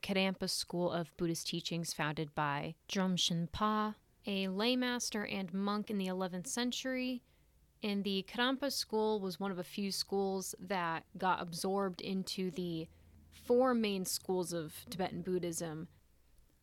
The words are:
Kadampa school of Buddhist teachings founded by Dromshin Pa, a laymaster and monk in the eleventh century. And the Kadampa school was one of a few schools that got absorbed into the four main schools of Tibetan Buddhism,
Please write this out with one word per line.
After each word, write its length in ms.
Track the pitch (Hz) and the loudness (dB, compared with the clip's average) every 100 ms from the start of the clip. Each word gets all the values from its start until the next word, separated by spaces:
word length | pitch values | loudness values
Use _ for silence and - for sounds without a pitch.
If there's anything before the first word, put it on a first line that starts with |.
Kadampa 480 | - 190 190 190 190 | 0 2 2 2 -2
school 400 | - - 175 175 | -2 -2 0 2
of 260 | 170 170 - | 2 -2 -2
Buddhist 300 | 175 165 - | 0 0 -2
teachings 460 | 170 - 170 165 | -4 -2 -4 -4
founded 420 | - 151 151 151 | -2 0 0 -4
by 400 | - 147 143 156 165 - | 0 0 0 -4 -8 -4
Dromshin 640 | 202 185 175 - 170 170 | 0 2 4 2 2 -2
Pa, 420 | - 214 214 214 214 _ _ - | 0 2 2 0 -4 _ _ -4
a 180 | 196 190 | -2 0
laymaster 840 | 190 226 254 247 247 - 214 208 | 2 2 4 2 0 -2 -2 -2
and 200 | 202 190 | -2 -2
monk 340 | 190 202 208 202 | 0 0 0 0
in 80 | 208 | 0
the 80 | 185 | 0
eleventh 420 | 185 185 180 175 | 0 -2 -4 -4
century. 720 | - 247 240 262 254 254 247 _ _ _ _ _ - | -2 -2 -2 -2 0 0 -4 _ _ _ _ _ -6
And 200 | 220 202 | -2 0
the 220 | 202 190 190 | 2 0 0
Kadampa 460 | - 247 262 277 | 0 2 2 0
school 480 | 262 - 220 220 214 | -2 0 2 2 2
was 180 | 190 170 | -2 -2
one 140 | 196 | -4
of 60 | 180 | -4
a 60 | |
few 280 | 175 - 196 | -6 -2 -2
schools 640 | 190 - 196 196 190 185 - | -2 0 2 2 0 -4 -8
that 460 | 185 196 170 160 - 180 | -4 -2 0 -2 -6 -2
got 240 | 185 175 | 2 2
absorbed 600 | 175 165 190 196 196 175 | 0 -4 0 0 0 -2
into 500 | - 190 185 - 185 | -4 -2 -2 -2 -2
the 380 | 175 175 165 165 - - - - | -2 -2 -2 -6 -12 -20 -20 -20
four 440 | - - 247 262 | -8 4 6 6
main 300 | 240 214 196 | 4 2 0
schools 480 | 185 - - 185 170 | -2 -4 0 0 0
of 220 | 170 156 - - | -2 -4 -8 -10
Tibetan 340 | 170 185 170 | -2 -2 -2
Buddhism, 640 | 175 180 175 165 170 156 170 - _ _ - - - _ | 0 0 0 -2 -4 -6 -8 -14 _ _ -20 -20 -20 _